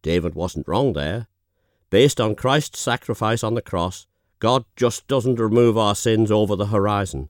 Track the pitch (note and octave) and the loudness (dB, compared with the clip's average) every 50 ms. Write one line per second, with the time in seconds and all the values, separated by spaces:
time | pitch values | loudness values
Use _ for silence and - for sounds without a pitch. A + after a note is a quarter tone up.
0 | - D#2 E2 F2 D#2+ F2 D#2 E2 E2+ F#2 - D#2 C2+ - D#2+ G#2+ C#3 C3+ G2 D2 | -2 0 -2 0 -2 -2 -6 -4 -6 -6 -6 -8 -8 -4 -2 0 0 0 -2 -2
1 | C#2+ D2+ F2+ A#2 A2+ _ _ _ _ _ _ _ _ _ _ _ _ _ - G2+ | -4 -4 -6 -8 -10 _ _ _ _ _ _ _ _ _ _ _ _ _ 4 4
2 | B2+ C#3+ - - A#2 G#2+ G#2+ - - B2+ C3+ D3+ D3 - - - - C3+ A#2+ B2 | 4 4 4 0 -2 -2 -2 -2 0 0 0 0 -2 -4 -10 -8 -4 -4 -4 -4
3 | - - A2+ - A2+ G#2+ A2+ A#2 - A2 A2+ A#2 - - - F2+ E2+ F2+ F#2 - | -4 -8 -6 -4 -2 -2 -2 -2 -2 -4 -4 -4 -6 -6 -4 -4 -4 -4 -6 -10
4 | - _ _ _ _ _ _ _ - A2 B2 C3+ A#2 _ _ - B2 A#2+ A2 - | -20 _ _ _ _ _ _ _ 0 0 0 0 -2 _ _ 0 0 0 0 -2
5 | _ _ C#3 C3+ A2 B2+ B2+ A#2 A2+ A2 G#2+ A#2 A#2+ A#2 G#2+ A2+ A2 G#2 G2+ - | _ _ -2 0 0 0 0 0 0 2 4 4 4 4 4 4 2 0 0 0
6 | - A#2 A2+ A2 A2+ G#2 G#2+ G#2+ G#2+ G2+ G#2 F#2 G#2 G2+ G#2+ G#2 G2 G#2 G#2 G2+ | 0 0 2 2 4 4 4 2 2 2 0 -2 -2 0 0 0 0 2 0 0
7 | G2 F2+ - C2+ C#2 D2 | -2 -4 -6 -10 -10 -10